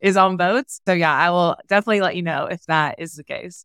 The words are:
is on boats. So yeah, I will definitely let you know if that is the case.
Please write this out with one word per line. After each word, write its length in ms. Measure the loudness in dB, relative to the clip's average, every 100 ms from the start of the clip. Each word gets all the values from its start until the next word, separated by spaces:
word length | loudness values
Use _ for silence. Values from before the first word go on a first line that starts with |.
is 160 | 2 4
on 200 | 4 2
boats. 440 | 0 0 -2 -6 -2
So 60 |
yeah, 200 | 2 2
I 160 | 2 2
will 260 | 2 0 -2 0
definitely 360 | 0 2 0
let 120 | 0
you 80 | -2
know 220 | -4 -4
if 200 | -4 -8 -2
that 300 | 0 0 -4
is 160 | -12
the 100 | -14
case. 400 | -14 -12 -14 -18